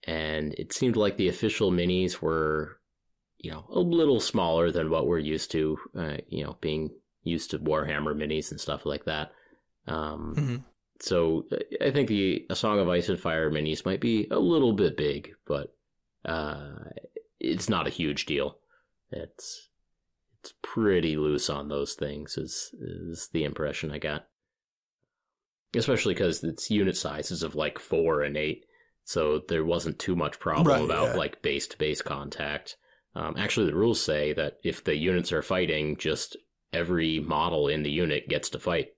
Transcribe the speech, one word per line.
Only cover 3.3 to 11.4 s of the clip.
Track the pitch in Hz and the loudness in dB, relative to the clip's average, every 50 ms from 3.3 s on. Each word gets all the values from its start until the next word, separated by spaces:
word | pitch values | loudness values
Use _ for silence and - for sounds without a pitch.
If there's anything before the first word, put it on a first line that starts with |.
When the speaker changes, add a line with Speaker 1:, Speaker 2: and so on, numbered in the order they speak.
| _ _ | _ _
Speaker 1:
you | - - | -12 -12
know, | 78 78 87 - | -10 -12 -12 -4
a | - - | 0 0
little | 180 175 170 170 160 147 135 110 | 2 4 4 4 6 6 6 4
smaller | - - - 107 90 85 82 82 85 85 | 2 0 0 2 2 4 4 4 4 4
than | 78 87 80 78 | 4 2 0 2
what | 80 80 - 73 | 2 2 2 2
we're | 87 82 | 2 2
used | 76 73 78 78 - - | 0 0 -2 -2 -4 -2
to, | - 82 78 78 78 - - - _ - | 0 0 0 0 0 -4 -6 -12 _ -6
uh, | 85 78 73 - - - | -6 -6 -6 -8 -8 -6
you | - 78 73 | -6 -6 -6
know, | 71 - - | -6 -8 -6
being | - 78 76 78 78 78 - - _ _ _ _ _ | -4 -2 -2 -2 -2 -4 -8 -12 _ _ _ _ _
used | 82 85 80 - - | -2 -2 -2 -2 -4
to | - 76 | -6 -4
Warhammer | 76 78 76 78 73 73 76 73 76 76 76 | -2 0 0 0 0 0 -2 -2 0 -2 -2
minis | 73 76 76 78 78 76 - | -2 -2 -2 -2 -2 -4 -4
and | 76 76 | -8 -8
stuff | - - 73 69 - | -6 -6 -6 -4 -4
like | 73 73 73 - | -4 -4 -4 -4
that. | - 78 76 76 - - - _ _ - _ _ _ _ _ _ - | -4 -4 -4 -4 -8 -10 -20 _ _ -20 _ _ _ _ _ _ -6
Um, | 78 80 78 76 76 78 78 76 78 - | -4 -4 -4 -4 -6 -6 -8 -6 -2 -2
Speaker 2:
Mm-hmm. | 147 131 120 123 131 - _ _ _ _ _ _ | -2 -2 -2 -6 -8 -14 _ _ _ _ _ _
Speaker 1:
so | - - 98 87 85 82 80 80 | -4 0 2 4 4 4 2 0